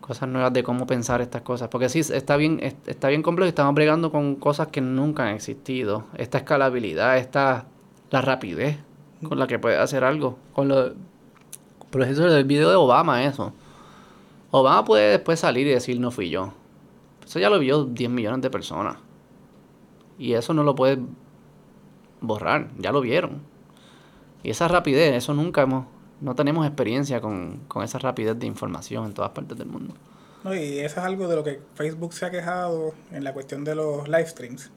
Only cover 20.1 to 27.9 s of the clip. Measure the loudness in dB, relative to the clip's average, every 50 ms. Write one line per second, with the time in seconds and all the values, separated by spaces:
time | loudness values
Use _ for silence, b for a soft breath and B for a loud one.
20.1 | -18 -10 -4 0 0 0 0 0 0 2 4 2 4 4 4 4 4 2 -2 -10
21.1 | -12 -18 -20 -20 -20 -20 -20 -20 -20 -20 -20 -20 -20 -20 -20 -20 -20 -20 _ _
22.1 | _ _ -4 -4 -4 -2 0 0 0 0 -2 -4 -12 -6 -4 0 0 0 0 2
23.1 | 0 0 0 -2 -8 -10 -14 -16 _ -20 -20 B B B B B B B B B
24.1 | B B B B B -12 -8 -6 -2 0 0 2 2 2 2 4 4 4 4 4
25.1 | 4 2 0 0 -2 0 -2 0 2 2 2 2 2 -2 -4 -8 -16 -20 -20 -20
26.1 | -18 -12 -8 -6 -2 0 0 2 2 2 0 0 0 -2 -2 0 0 -2 -2 -2
27.1 | -4 -4 -4 -4 -6 -6 -8 -8 -10 -14 -14 -10 -8 -6 -6 -6